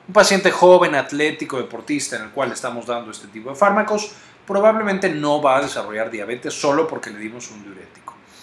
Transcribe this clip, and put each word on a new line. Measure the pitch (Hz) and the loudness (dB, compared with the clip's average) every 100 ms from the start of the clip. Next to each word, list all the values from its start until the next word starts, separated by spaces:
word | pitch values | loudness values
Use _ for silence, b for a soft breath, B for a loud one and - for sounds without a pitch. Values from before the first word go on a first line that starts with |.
| - | 2
Un | |
paciente | 208 185 196 180 | 4 6 4 2
joven, | - 180 180 170 | 6 8 8 8
atlético, | 143 127 147 151 156 143 131 | 0 -2 -2 -2 -2 -8 -8
deportista | 117 117 113 147 - 117 | -8 -10 -6 -6 -6 -8
en | |
el | 107 | -8
cual | 139 127 | -4 -4
estamos | 110 127 120 | -4 -8 -8
dando | 113 120 110 | -6 -8 -8
este | 104 104 | -16 -18
tipo | 107 120 | -16 -10
de | 139 | 0
fármacos, | 202 208 208 208 - B B B - | 2 2 -2 -4 -6 B B B -6
probablemente | 202 214 220 208 190 190 | 2 2 2 0 -2 -2
no | 151 147 147 | -2 -2 0
va | 139 135 | 2 2
a | |
desarrollar | 143 127 110 107 110 | 0 -6 -8 -8 -6
diabetes | 110 101 123 147 | -8 -8 -10 -10
solo | - 147 147 160 | -4 0 0 0
porque | 123 110 | -6 -12
le | 104 | -12
dimos | 107 120 - | -12 -14 -18
un | 107 | -18
diurético. | 101 95 82 - - - _ B | -20 -20 -20 -20 -20 -20 _ B